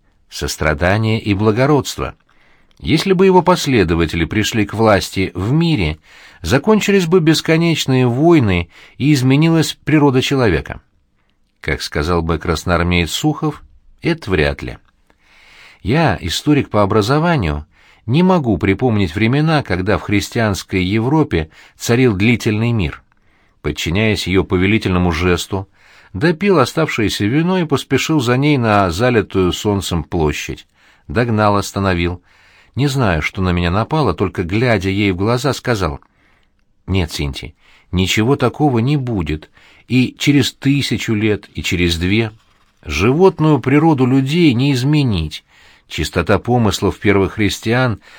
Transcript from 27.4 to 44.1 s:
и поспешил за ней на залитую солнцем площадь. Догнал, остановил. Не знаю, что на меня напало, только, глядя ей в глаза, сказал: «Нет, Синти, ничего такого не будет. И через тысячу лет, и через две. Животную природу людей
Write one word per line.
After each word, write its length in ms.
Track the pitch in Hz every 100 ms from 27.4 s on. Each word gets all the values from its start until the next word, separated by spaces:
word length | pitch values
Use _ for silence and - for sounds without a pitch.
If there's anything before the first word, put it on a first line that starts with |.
| 170 185
и 60 | 156
поспешил 540 | 135 - 131 - 156
за 180 | 117 123
ней 200 | 147 143
на 320 | 113 104 92
залитую 600 | 82 127 117 92 95 90
солнцем 500 | - 107 98 - 87
площадь. 640 | 76 90 76 - - 64 _ _ _ _ -
Догнал, 480 | 80 123 107 107 101
остановил. 680 | - 101 98 87 87 87 _ _ _ _ _ 113
Не 120 | 143
знаю, 340 | 135 107 78
что 200 | - 101
на 100 | 92
меня 200 | 87 87
напало, 420 | 98 113 156 117
только, 300 | 78 95 -
глядя 460 | 85 104 127 107 98
ей 220 | 98 101
в 40 | 90
глаза, 380 | 104 123 139
сказал: 460 | - - 107 85 69 _ _ _ _ _ _ _ _ -
«Нет, 240 | 95 82
Синти, 440 | - 71 - - - _ _ _
ничего 440 | 90 92 - 113 143
такого 440 | 120 - 151 120
не 180 | 127 147
будет. 520 | 123 104 76 78 - _ _ _ -
И 280 | 127 123 -
через 340 | 143 143 -
тысячу 600 | - 139 139 - 110 -
лет, 340 | 107 107 101 -
и 80 | -
через 360 | - 87 87 82
две. 340 | 90 104 113 - _ _ _ _
Животную 760 | 78 76 107 147 190 - 156 139
природу 480 | 127 147 160 131
людей 460 | 127